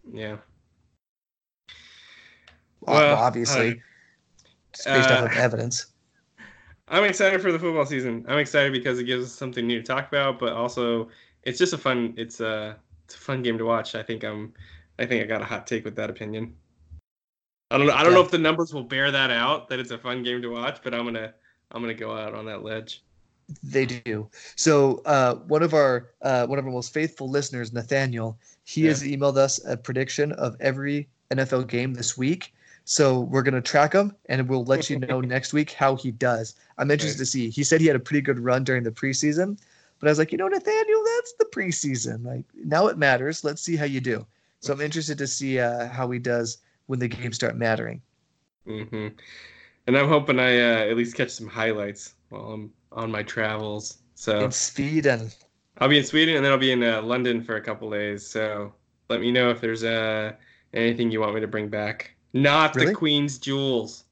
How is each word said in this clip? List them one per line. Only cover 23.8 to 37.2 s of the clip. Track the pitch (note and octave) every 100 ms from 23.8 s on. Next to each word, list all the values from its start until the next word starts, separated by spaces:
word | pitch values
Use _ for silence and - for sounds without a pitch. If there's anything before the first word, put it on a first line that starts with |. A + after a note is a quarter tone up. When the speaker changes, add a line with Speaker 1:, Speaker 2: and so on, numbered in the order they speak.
Speaker 2:
do. | B2+ B2 A#2 G#2+ G#2+ - -
So, | - E3 D3 C#3 B2+ -
uh, | C#3+ B2+
one | A#2+ - D3+
of | E3
our, | D#3 C#3 B2 B2 _
uh, | C#3 B2+ A#2+
one | C#3
of | C3+
our |
most | B2 A#2+
faithful | D#3 D#3+ - C3+
listeners, | C#3 C#3 B2+ A2+
Nathaniel, | A#2+ A#2 C#3 C3+ A#2+ A2+ A2 _ _
he | - -
Speaker 1:
Yeah. | D#3+
Speaker 2:
has | D3
emailed | C#3 C#3 C#3 C3+
us | C3+ - -
a | B2
prediction | A#2+ B2+ C3 - D3
of | D3 C3 A2+
every | C3+ C3 C#3 D3 D3 _ _
N | C3
F | C3
L | C3
game | B2+ A#2+ B2
this | A#2+ A2+ -
week. | C3 F3+ - _ _ -
So | - - C#3+ B2+
we're | A#2+ C3+
gonna | C3 C3
track | A#2+ D3 D3+
him, | F#3 G3+ G3+ -
and | C3 B2+
we'll | C3
let | A#2+ C#3 D3+
you | C3+
know | B2+ C3
Speaker 1:
<laughs> |
Speaker 2:
next | B2+ B2+ -
week | D3+ D3
how | - C#3 C3
he | C3
does. | A2 B2+ A#2 A2+ - _ -
I'm | C#3
interested | D3 D3+
Speaker 1:
Right. | C#3